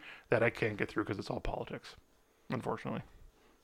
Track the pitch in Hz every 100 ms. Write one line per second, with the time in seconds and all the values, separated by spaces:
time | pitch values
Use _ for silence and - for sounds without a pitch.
0 | - - - 120 117 - 113 104 - -
1 | 104 104 101 - - - - - - -
2 | - _ _ _ - 123 120 113 127 110
3 | - - - - - -